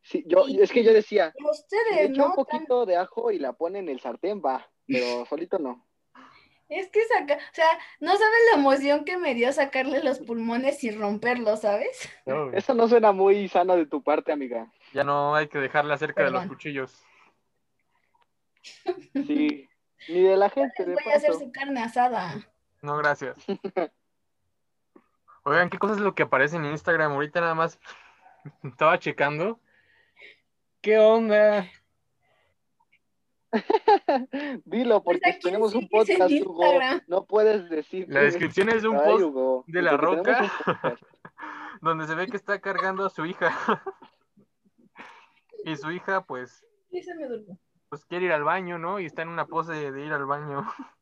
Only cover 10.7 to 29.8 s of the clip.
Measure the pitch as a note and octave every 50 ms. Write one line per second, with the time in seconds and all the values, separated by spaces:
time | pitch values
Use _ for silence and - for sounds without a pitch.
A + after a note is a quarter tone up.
10.7 | C#4+ - - A3 G#3 G#3+ G#3+ G3+ G#3+ G#3 A#3 A#3+ B3 B3 A3+ G#3 G#3+ G#3+ A3 G#3+
11.7 | G3+ G#3+ C4 A#4+ B4+ - - - - _ _ - C3 - - C3 A#2+ G3+ - -
12.7 | B3+ A#3 A#3 A3 A#3+ A#3 A3 G#3+ G3 F#3+ G3 G3 G3+ G3+ G3+ F3+ - F#3 F3 F#3
13.7 | F#3 F3 D#3+ C#3+ - D3 - D3 D3+ D#3 - - D#3 D3 C3+ A#2+ A#2+ A#2 A2+ A2+
14.7 | _ _ _ _ - C#3 C#3 C#3+ C#3+ C#3+ C#3+ C#3+ D3 D3+ D#3 D3+ - D3 C3+ C3
15.7 | - D3+ D3 D3 D3 C#3 D3+ D3+ - - - - C3+ - - - - - - D#3
16.7 | C#3+ C3+ C3 - _ _ _ _ _ _ _ _ _ _ _ _ _ _ _ _
17.7 | _ _ _ _ _ _ _ _ _ _ _ _ _ _ _ _ _ _ _ -
18.7 | - _ _ F#4 F4+ - - _ _ C4+ C#4+ - D4 D4 - - D4 - - _
19.7 | _ _ _ _ _ _ - - E3 F3+ F#3 F#3+ F#3+ G3 G3 G3+ - C#4 C#4 B3+
20.7 | - - F#4 F4 F3+ - - - D4 D4 D4+ D4 - - C#4+ A#3+ - C4+ C#4 C#4+
21.7 | C#4 B3 A3+ A#3 - B3 B3 B3+ A#3 F#3+ F#3 F3 - G#3 - _ _ _ _ _
22.7 | _ _ - D3 D3 D3+ D3 D3 C#3+ - C#3 B2+ B2 - - - G3 - - G3
23.7 | _ F#3+ E3 D3 _ _ _ _ _ _ _ _ _ _ _ _ _ _ _ _
24.7 | _ _ _ _ _ - _ _ _ _ _ _ - _ _ C#3+ D3 E3 F3+ F3
25.7 | G3 F3+ - G3+ G#3+ G3+ G#3 G3 - - D3+ A#2+ - C3 C3+ D3 E3 E3+ D3+ C#3+
26.7 | D3+ D3+ - F#3 E3+ D#3+ D#3 D3+ C#3+ C#3 D3 D3 _ F3 E3+ E3 E3 D#3+ E3 E3
27.7 | - _ _ - - - - _ _ _ _ - _ _ _ D3+ _ _ - C3+
28.7 | - - D#3 D#3 F3 F3 - D3+ C#3+ - D3 C#3+ D3 D3+ E3+ G#3+ A3+ _ _ _
29.7 | _ _